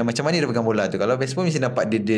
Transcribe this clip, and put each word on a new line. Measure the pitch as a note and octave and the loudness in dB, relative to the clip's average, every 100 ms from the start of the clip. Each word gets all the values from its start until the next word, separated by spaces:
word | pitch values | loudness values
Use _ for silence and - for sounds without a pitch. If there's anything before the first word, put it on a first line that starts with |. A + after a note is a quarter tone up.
macam | A#2 A#2+ | 0 0
mana | C#3+ E3+ | 0 0
dia | C#3+ | 0
pegang | A#2 | 0
bola | A2+ G#2+ F#2+ | 0 2 0
tu. | F#2+ | 0
Kalau | G2+ C3 | 0 0
baseball | C3+ C3+ | -2 -2
mesti | F3+ D3+ | -2 0
nampak | C3 B2+ G#2+ | 0 0 0
dia, | A2 | 0
dia | G2+ | 0